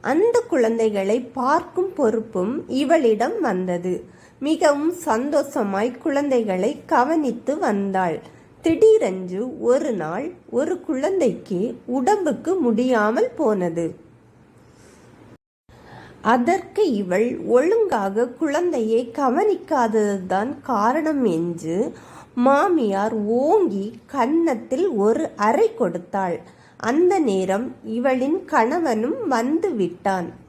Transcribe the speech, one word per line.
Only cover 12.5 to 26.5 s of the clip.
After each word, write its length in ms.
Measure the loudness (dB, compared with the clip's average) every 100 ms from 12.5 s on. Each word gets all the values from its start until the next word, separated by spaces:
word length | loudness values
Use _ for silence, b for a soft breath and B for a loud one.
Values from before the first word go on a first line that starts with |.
முடியாமல் 720 | 0 0 0 2 2 2 0 -2
போனது. 680 | 0 0 0 -2 -2 -6 -8 -20 -20 _ _ -20 -20 -20 B B B B -20 -20 -20 _ _ _ B B B B B
அதற்கு 680 | 2 2 4 0 -2 0 2
இவள் 480 | 0 0 2 0 -2
ஒழுங்காக 880 | 2 4 4 2 2 0 0 0 -2
குழந்தையை 840 | -2 -2 0 0 0 0 0 0
கவனிக்காததுதான் 1500 | -2 0 2 0 0 0 0 2 2 0 -2 -2 -2 -2 -6
காரணம் 640 | -4 0 2 0 0 0
என்று 720 | 0 0 -2 -4 -4 -2 -4 B B B B
மாமியார் 760 | 0 4 4 4 2 2 0 -2
ஓங்கி 840 | -2 0 0 2 2 2 -2 -6 -12
கன்னத்தில் 840 | -8 -2 0 2 2 -2 -4 -2 0
ஒரு 420 | 2 2 2 -2
அறை 400 | 0 0 4 2
கொடுத்தாள். 840 | 2 -2 -2 -6 -4 -4 -6 -10